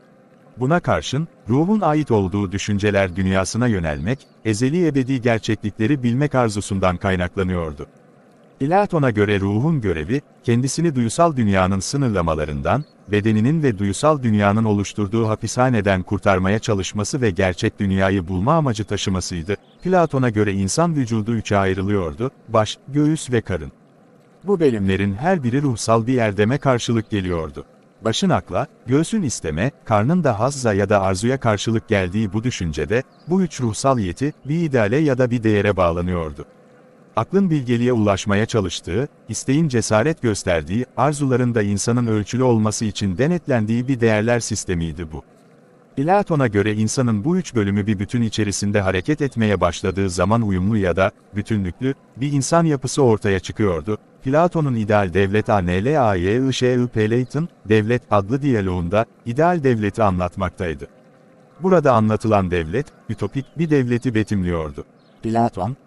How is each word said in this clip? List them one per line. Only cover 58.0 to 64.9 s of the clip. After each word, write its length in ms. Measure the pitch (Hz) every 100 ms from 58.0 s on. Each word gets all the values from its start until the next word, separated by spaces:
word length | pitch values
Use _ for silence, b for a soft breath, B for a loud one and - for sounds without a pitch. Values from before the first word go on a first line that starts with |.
| -
adlı 320 | 104 98 135
diyaloğunda 640 | 143 113 95 90 85 101 117 _ 113
ideal 380 | 120 165 180
devleti 380 | 135 117 104 107
anlatmaktaydı. 840 | 107 90 90 - 92 - 90 71 71 - - _ _ - _ -
Burada 300 | 180 180 147
anlatılan 580 | 117 107 110 110 104 92
devlet, 360 | 87 78 107 147 - -
ütopik 380 | 110 104 139 131 139
bir 120 | 165
devleti 440 | 147 123 120 131
betimliyordu. 720 | 110 107 104 90 85 78 71 -